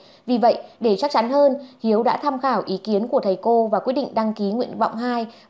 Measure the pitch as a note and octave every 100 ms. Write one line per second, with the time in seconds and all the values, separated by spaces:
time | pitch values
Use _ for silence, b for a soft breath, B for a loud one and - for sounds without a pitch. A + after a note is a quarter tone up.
0 | B B - B3 A3+ - B B A3+ F#3+
1 | C#4+ B3+ A#3 C#4+ C#4+ B3+ B B A3+ G#3+
2 | A#3+ - D4 C4 C4+ G#3+ - F#3+ A3 G3
3 | B3 C4 G3+ F#3 A3+ A#3 A3 G3+ B3+ C4+
4 | - - A3 G#3+ G3 A#3 - G3 A3 A3
5 | B3 A#3+ A3+ B